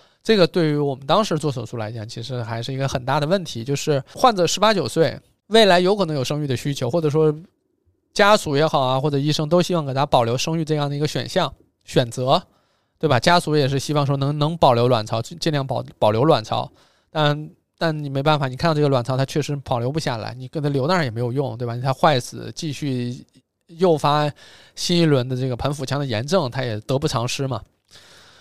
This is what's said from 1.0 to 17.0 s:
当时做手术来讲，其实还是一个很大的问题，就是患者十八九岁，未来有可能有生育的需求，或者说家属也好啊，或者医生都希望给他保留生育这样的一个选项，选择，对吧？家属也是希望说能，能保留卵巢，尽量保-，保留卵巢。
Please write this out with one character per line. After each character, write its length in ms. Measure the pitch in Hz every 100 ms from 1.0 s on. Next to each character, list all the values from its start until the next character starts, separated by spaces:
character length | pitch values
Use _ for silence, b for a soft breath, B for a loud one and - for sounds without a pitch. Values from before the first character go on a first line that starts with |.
| 135
当 180 | 175 220
时 140 | 160
做 120 | 151
手 140 | 123 113
术 120 | 120
来 140 | 107
讲， 160 | 117 107
其 140 | -
实 220 | 117 123
还 180 | 110 117
是 100 | 117
一 60 | 135
个 100 | 135
很 160 | 139
大 160 | 123 143
的 60 | 147
问 180 | 196
题， 200 | 165 117
就 120 | 117 143
是 280 | - 139 -
患 220 | - 254 202
者 100 | 165
十 140 | -
八 120 | 208
九 160 | 202 127
岁， 320 | 160 143 - - _ _
未 180 | 214 208
来 140 | 180
有 160 | 180 208
可 100 | 170
能 100 | 151
有 80 |
生 200 | 127 151
育 20 | 147
的 100 | 123
需 160 | 147
求， 160 | 139 120
或 100 | 170
者 80 | 156
说 240 | 156 156 151 175 _ _ _ _ _ _
家 240 | - 202 214
属 220 | - 139
也 80 | 156
好 140 | 151
啊， 180 | 127 135
或 100 | 151
者 80 | 143
医 140 | 147
生 160 | 147 151
都 140 | 175
希 140 | 170 175
望 100 | 143
给 80 |
他 120 | 131 143
保 180 | 139
留 140 | 113 123
生 200 | - 165
育 80 | 151
这 100 | 151
样 140 | 143
的 60 | 143
一 40 |
个 80 | 147
选 220 | 135 117
项， 220 | 185 156 - _ _ -
选 240 | 151 120
择， 320 | 123 127 165 - _ _ _ _ _
对 100 | 156
吧？ 120 | 123
家 200 | 175 175
属 160 | 165 151
也 120 | 135
是 120 | 139
希 140 | -
望 120 | 147 139
说 120 | 139
能， 200 | 139 151
能 200 | 147 170
保 160 | 151
留 140 | 120 123
卵 180 | 120 107
巢， 160 | 113
尽 300 | - 170 165
量 140 | 147 135
保-， 180 | 123 127 -
保 140 | 107
留 140 | 110 151
卵 180 | 135
巢。 260 | 107 117 127 b b b